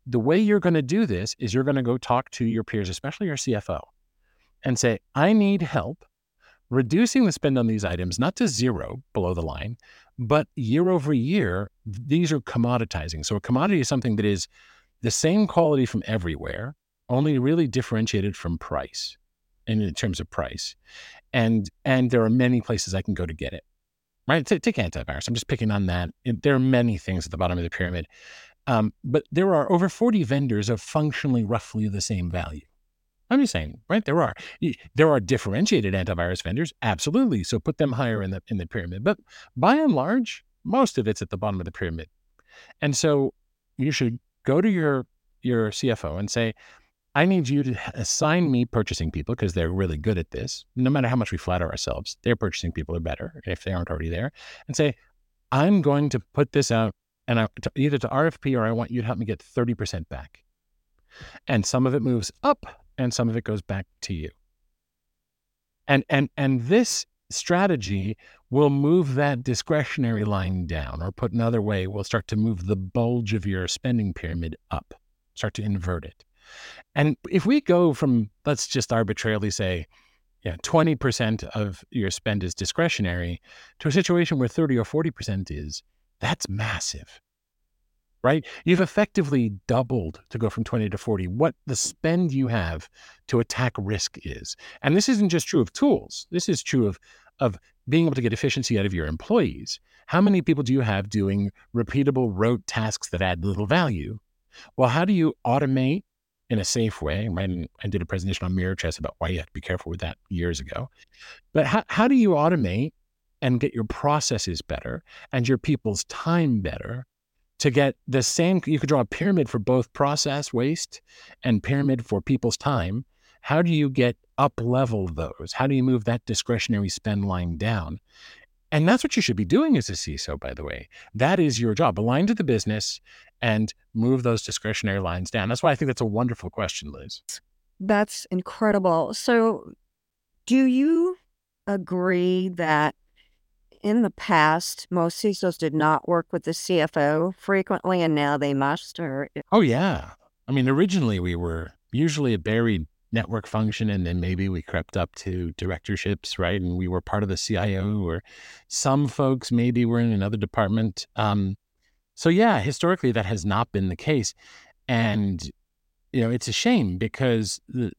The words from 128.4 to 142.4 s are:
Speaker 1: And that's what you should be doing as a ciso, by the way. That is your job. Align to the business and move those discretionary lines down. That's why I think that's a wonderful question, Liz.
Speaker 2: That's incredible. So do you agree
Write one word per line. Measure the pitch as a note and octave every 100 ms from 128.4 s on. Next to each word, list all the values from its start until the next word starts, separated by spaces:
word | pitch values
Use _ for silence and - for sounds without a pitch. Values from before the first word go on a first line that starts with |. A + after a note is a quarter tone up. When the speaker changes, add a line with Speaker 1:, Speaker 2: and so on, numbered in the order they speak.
| _ _ _
Speaker 1:
And | D3+ E3
that's | B3
what | D4 -
you |
should | - G#2
be | F#2
doing | G#3 D#4 G#3+
as | A2
a |
ciso, | F2+ - C#2+ - C#2+
by | B1+
the | B1+
way. | D2+ - - - -
That | G#2+ C3+ F#3+
is | D3+ A2+
your | A#2 G#2
job. | D3+ F#2+
Align | A2+ C3+ G3+
to |
the | A3+
business | D#3 A2+ G#2+ G#2+ - - - - - _
and | A#2 A2 G#2+ - _
move | A2+ A#2 C3
those | A#2+ A2+
discretionary | - - G#2+ G#2+ G2+ G2
lines | F2+ F2 F2+
down. | A2+ G2
That's | A#2+
why | D#3+
I | C#3
think | C#3+
that's | B2
a | A2+
wonderful | G#2 B2+ - F2+
question, | - - - D2
Liz. | C#2 C#2 - - - - _ _ _
Speaker 2:
That's | F#3+ G#3 G#3 - -
incredible. | F3+ - - G#3+ G#3 F#3 E3 D3
So | G#3+ - A#3 A3+ G3 - - _ _ _ _ _ _ -
do | B3+ C4
you | B3+ D4 E4 F4 F4+ _ _ _ _ -
agree | G3+ E3+ F3+ F3+ F3+ F3+ F#3